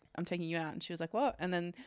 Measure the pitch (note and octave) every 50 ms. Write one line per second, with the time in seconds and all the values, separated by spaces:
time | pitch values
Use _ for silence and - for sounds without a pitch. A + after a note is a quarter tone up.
0 | - - - - F3+ - F3+ F3 E3+ E3 E3 E3+ D#3+ D#3 - - - - F3 D#3+
1 | E3 E3 - A3 C#4 C4+ - - D#3+ F3+ F3+ F3 F3 F3 F3 - -